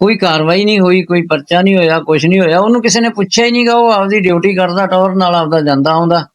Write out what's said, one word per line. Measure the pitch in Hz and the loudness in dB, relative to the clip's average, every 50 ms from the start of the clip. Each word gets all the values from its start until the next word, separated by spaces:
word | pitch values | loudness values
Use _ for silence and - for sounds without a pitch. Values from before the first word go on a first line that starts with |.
ਕੋਈ | 185 202 202 | 0 0 0
ਕਾਰਵਾਈ | 190 190 175 156 156 156 160 175 196 208 | 0 -2 -2 0 0 0 0 0 0 0
ਨਹੀਂ | 208 214 196 | 0 2 2
ਹੋਈ, | 185 180 180 185 | 2 2 2 0
ਕੋਈ | 170 - 175 175 | 0 0 -2 -2
ਪਰਚਾ | 170 170 156 143 139 - 170 175 | -2 -2 -4 -4 -4 -2 0 0
ਨਹੀਂ | 190 196 196 | 2 2 2
ਹੋਇਆ, | 185 170 160 160 160 | 2 2 0 0 -2
ਕੁਛ | 147 156 156 147 151 | -2 -2 -2 0 2
ਨਹੀਂ | 170 185 190 | 2 2 2
ਹੋਇਆ। | 185 156 165 180 | 2 2 2 0
ਉਹਨੂੰ | 202 220 240 240 | 2 2 0 0
ਕਿਸੇ | 226 226 170 226 | 0 0 0 0
ਨੇ | 233 233 | -2 -2
ਪੁੱਛਿਆ | 226 208 196 190 - 226 233 | -2 -4 -4 -2 0 -2 0
ਹੀ | 240 | 0
ਨਹੀਂਗਾ। | 240 240 240 233 233 | 0 0 0 0 2
ਉਹ | 233 233 233 | 2 2 2
ਆਪਦੀ | 220 196 196 196 208 214 | 2 0 0 -2 -2 0
ਡਿਊਟੀ | 180 185 175 170 175 202 190 | 0 0 0 0 0 0 0
ਕਰਦਾ, | 180 185 175 175 190 196 | 0 -2 -2 -2 -2 -2
ਟੌਰ | 185 185 185 190 190 185 | 0 0 0 0 0 0
ਨਾਲ | 190 185 175 175 | 0 0 0 0
ਆਪਦਾ | 170 160 151 165 160 | 0 0 0 -2 0
ਜਾਂਦਾ | 151 147 139 135 139 156 | 0 0 0 0 0 0
ਆਉਂਦਾ। | 160 165 170 170 170 170 151 - | 0 0 0 0 0 -2 -2 -6